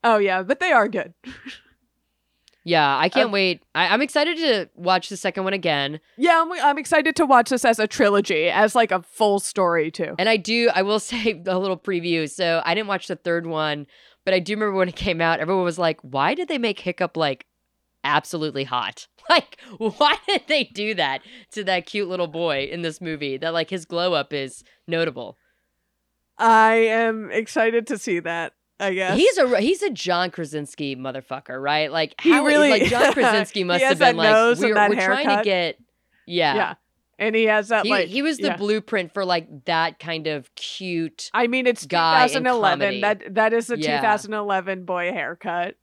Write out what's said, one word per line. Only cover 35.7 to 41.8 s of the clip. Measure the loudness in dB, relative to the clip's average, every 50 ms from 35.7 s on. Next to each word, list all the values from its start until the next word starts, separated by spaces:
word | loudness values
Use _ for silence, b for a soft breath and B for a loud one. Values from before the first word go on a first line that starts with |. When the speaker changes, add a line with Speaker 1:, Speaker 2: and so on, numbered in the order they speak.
| -4 _ _ _ _ _ _ _ _ _ _
Speaker 2:
yeah. | -6 -2 0 2 2 2
Speaker 1:
Yeah. | 2 -2 -2 -4 _ _ _ _ _ _ _ _ -4
And | -4 -2 0
he | 2 2
has | 2 2 0 0
that, | 0 0 0 2
Speaker 2:
He, | 0
Speaker 1:
like, | 0 0 0
Speaker 2:
he | -2 -2 -2 -2
was | -2 -4 -2
the | -2
Speaker 1:
yeah. | -4 -2
Speaker 2:
blueprint | -2 -2 -2 -2 -2 -2 -4 -4 -4 -4 -4 _
for, | -6 -2
like, | -2 -2 -2 -4 -8 -20 -12 _
that | -2 0 0 0 -2 -4 _
kind | -10 -8 -8 -6 -4
of | -4 -6 -6 -8 _ _
cute | -14 -14 -14 -12 -10 -8 -6 -4 -4 -4 -6 _ -14 -16 -6 -4
Speaker 1:
I | -2 -2
mean, | 0 -2 0 0
it's | 0 -2 -2